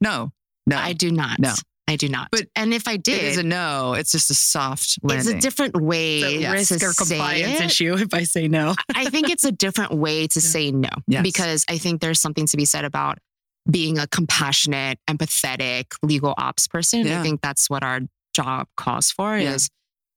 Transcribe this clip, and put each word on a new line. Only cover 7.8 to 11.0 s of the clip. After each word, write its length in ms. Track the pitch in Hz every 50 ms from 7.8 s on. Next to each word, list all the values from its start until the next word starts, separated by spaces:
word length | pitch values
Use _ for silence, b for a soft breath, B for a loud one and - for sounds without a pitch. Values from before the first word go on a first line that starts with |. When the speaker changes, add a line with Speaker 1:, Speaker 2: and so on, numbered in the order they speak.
| 170 165 180 190
Speaker 3:
if 160 | 220 196 -
I 100 | 170 170
say 240 | 165 - 170 160 156
no. 260 | 160 156 151 156 190 - -
<laughs> 120 | - 269
Speaker 2:
I 100 | - 262 277
think 200 | 247 311 311 277
it's 140 | 349 - -
a 80 | 277
different 420 | 202 - 202 196 185 - 208 - -
way 340 | 151 151 156 151 156 160 160
to 120 | - 160
Speaker 3:
Yeah. 40 | 151 -
Speaker 2:
say 240 | - 160 151 143
no 180 | 135 135 131 - - 147